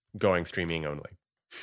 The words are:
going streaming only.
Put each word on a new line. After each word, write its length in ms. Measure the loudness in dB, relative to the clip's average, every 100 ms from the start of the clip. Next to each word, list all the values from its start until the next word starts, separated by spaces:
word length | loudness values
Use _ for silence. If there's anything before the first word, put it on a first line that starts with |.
| _ 0
going 280 | 4 4 2
streaming 400 | -2 -2 -2 -2
only. 320 | -6 -10 -18 _ _ _ -12